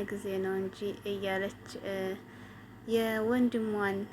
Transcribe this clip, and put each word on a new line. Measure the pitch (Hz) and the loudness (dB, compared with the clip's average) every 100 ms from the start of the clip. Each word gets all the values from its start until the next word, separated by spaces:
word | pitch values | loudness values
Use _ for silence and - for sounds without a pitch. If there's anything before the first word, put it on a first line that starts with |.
ጊዜ | 202 202 202 190 | 0 -2 -2 0
ነው | 190 | 2
እንጂ» | 190 190 - 202 196 208 | 2 -2 -2 -4 -2 -4
እያለች፣ | 202 196 190 196 - - - | -2 0 2 0 -4 -12 -8
እ፣ | 196 196 190 196 - - - - - - - | -4 -2 -2 -4 -8 -16 -16 -16 -18 -14 2
የወንድሟን | 226 226 220 220 247 247 233 220 208 202 196 208 | 2 4 2 4 6 6 4 0 2 2 2 -2